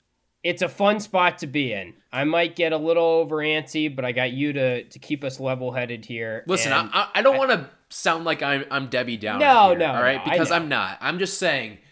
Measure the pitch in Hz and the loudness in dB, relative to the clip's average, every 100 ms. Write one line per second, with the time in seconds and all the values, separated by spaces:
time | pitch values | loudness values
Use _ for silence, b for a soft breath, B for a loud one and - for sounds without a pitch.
0 | _ _ _ _ 170 175 180 - 202 214 | _ _ _ _ -6 -2 -4 2 2 2
1 | 208 190 180 170 151 139 131 104 90 - | 0 2 2 0 -6 -2 -2 -4 -8 -16
2 | _ 127 143 165 170 170 165 156 156 165 | _ -4 0 2 0 0 0 0 2 2
3 | 165 165 160 156 151 156 143 156 151 135 | 4 2 2 -2 0 -2 -2 -4 -4 -2
4 | 127 120 127 131 147 143 131 123 - - | -4 -2 -2 -2 -4 0 0 -2 -8 -18
5 | - 147 139 131 135 127 127 123 123 120 | -8 -6 -6 -6 -6 -4 -4 -4 -6 -8
6 | 107 117 113 110 - 185 117 139 107 180 | -10 -8 -6 -8 -2 -2 2 0 0 -2
7 | 208 190 233 269 269 214 135 _ _ - | 0 2 4 4 2 0 -2 _ _ -4
8 | 185 165 165 147 143 139 139 139 135 123 | -2 0 -2 -2 0 -2 -2 -6 -2 -2
9 | 123 117 107 107 285 247 196 175 160 123 | -2 -4 -4 2 6 8 8 6 2 2
10 | 123 135 - 170 160 170 160 127 95 98 | 2 2 0 0 2 0 0 -2 -2 -4
11 | 131 175 185 - 180 143 110 101 b | -6 -4 -4 -2 0 0 -4 -12 b